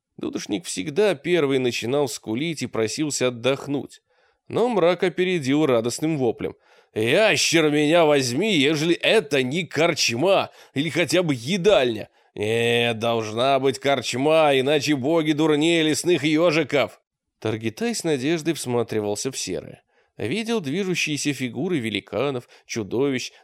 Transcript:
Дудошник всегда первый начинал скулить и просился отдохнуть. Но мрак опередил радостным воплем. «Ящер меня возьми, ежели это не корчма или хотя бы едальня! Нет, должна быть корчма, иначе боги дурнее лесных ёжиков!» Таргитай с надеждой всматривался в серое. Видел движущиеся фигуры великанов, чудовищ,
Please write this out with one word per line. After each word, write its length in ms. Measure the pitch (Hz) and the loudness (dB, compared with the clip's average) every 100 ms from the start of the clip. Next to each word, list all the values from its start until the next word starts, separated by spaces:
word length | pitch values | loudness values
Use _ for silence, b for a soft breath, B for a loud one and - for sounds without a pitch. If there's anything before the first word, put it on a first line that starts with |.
| _ - | _ -10
Дудошник 460 | - - - 196 - | -8 -6 -6 -8 -6
всегда 480 | - 175 143 214 | -8 -4 0 0
первый 460 | 151 175 175 143 135 | 0 0 0 2 2
начинал 480 | 127 117 113 143 139 | 0 -2 -2 0 -2
скулить 540 | - 107 113 165 151 | -4 -6 -4 -4 -6
и 40 | 127 | -6
просился 640 | 110 110 - 156 - 127 | -2 -2 -2 -4 -2 -2
отдохнуть. 720 | 120 127 135 - 139 - - _ _ _ _ - | 0 -2 -2 -2 -6 -6 -14 _ _ _ _ -8
Но 200 | 156 240 | -2 0
мрак 360 | 214 165 180 | 2 2 2
опередил 600 | 185 - 180 180 127 143 | 0 0 0 0 0 2
радостным 540 | 156 120 117 - 156 156 | 4 2 0 -2 -2 0
воплем. 380 | 123 101 87 - b b b | 0 0 -6 -8 b b b
«Ящер 800 | 104 113 160 214 147 - 165 156 | -2 2 4 4 2 2 2 4
меня 340 | 147 147 170 | 2 4 4
возьми, 520 | 156 143 127 127 220 175 | 6 4 2 -2 0 2
ежели 380 | 135 160 165 | 2 2 0
это 480 | 165 143 220 196 143 | 0 2 2 2 0
не 220 | 127 160 | -2 -4
корчма 880 | 165 - 170 151 - 120 175 180 113 B B | -4 0 0 0 -2 0 2 2 0 B B
или 140 | 135 156 | -6 -2
хотя 340 | 143 120 160 | -2 0 2
бы 120 | 175 | 0
едальня! 720 | 123 117 196 175 175 127 104 - b b | -2 -2 0 4 4 4 -2 -10 b b
Нет, 640 | - 104 113 117 120 117 110 | -6 -2 0 2 2 0 0
должна 640 | 117 117 110 110 135 135 | -2 -2 -4 -2 0 2
быть 180 | 135 131 | 0 0
корчма, 800 | 135 135 - 123 143 160 151 135 | 0 -2 -2 -2 2 4 4 4
иначе 380 | 127 151 131 147 | 2 0 2 0
боги 360 | 127 165 156 | 0 0 2
дурнее 520 | 147 160 147 165 170 | 2 2 4 2 2
лесных 400 | 156 143 156 170 | 2 0 0 0
ёжиков!» 760 | 147 156 175 156 127 143 110 - _ _ _ _ | 2 2 2 2 0 0 -2 -4 _ _ _ _
Таргитай 560 | 110 110 110 - 233 | -4 -4 -4 -4 -4
с 80 | 226 | -2
надеждой 520 | 165 143 131 165 151 | -2 -2 0 -2 -2
всматривался 760 | 147 - 120 110 110 104 104 135 | -4 -2 -2 -2 -2 -2 -2 -4
в 80 | 131 | -6
серое. 460 | - 82 - - _ _ _ - | -6 -6 -8 -16 _ _ _ -8
Видел 440 | 110 190 226 233 | -6 -4 -2 -4
движущиеся 720 | 143 165 190 170 - 143 147 | -2 -4 -2 -2 -2 -2 -4
фигуры 460 | 131 127 117 175 170 | -4 -4 -4 -4 -2
великанов, 680 | 110 101 - 101 139 127 - b b | -2 -4 -4 -4 -2 -4 -10 b b
чудовищ, 640 | 120 98 110 143 127 - b | -6 -4 -2 0 -2 -6 b